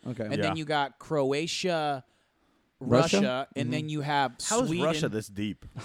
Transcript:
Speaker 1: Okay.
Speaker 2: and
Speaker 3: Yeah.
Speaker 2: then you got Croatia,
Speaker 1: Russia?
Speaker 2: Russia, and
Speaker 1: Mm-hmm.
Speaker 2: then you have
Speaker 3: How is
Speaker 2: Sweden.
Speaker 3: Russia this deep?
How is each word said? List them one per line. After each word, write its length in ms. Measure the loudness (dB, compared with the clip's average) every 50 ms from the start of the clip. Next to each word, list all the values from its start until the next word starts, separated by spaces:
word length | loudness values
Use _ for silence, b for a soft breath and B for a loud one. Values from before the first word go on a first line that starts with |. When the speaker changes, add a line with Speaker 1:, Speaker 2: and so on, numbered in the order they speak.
| -10 -10
Speaker 1:
Okay. 160 | -6 -6 -4
Speaker 2:
and 120 | -4 -2 0
Speaker 3:
Yeah. 40 | 0
Speaker 2:
then 120 | 0 0
you 80 | -2 -2
got 340 | -2 0 0 0 -2 -4 _
Croatia, 1040 | -8 -2 0 2 2 2 2 0 -2 -4 -4 -2 -2 0 0 0 0 0 -2 -4 -6 _ _ _ _ _ _ _ _ _ _ _ _ _ _ _
Speaker 1:
Russia? 380 | 0 4 4 6 6 6 4 4
Speaker 2:
Russia, 300 | 4 2 2 -2 -4 -6 -6
and 100 | -4 -2
Speaker 1:
Mm-hmm. 60 | -2
Speaker 2:
then 180 | -2 -2 -2 -4
you 120 | -4 -4
have 340 | -2 0 2 2 2 0 -2 -6 -4
Speaker 3:
How 160 | 0 0 2
is 60 | 2 2
Speaker 2:
Sweden. 180 | 0 2 2
Speaker 3:
Russia 240 | 0 2 0 0 0
this 180 | -2 -2 -6 -6
deep? 380 | -6 -4 -4 -4 -4 -6 -12 -16 -16 -14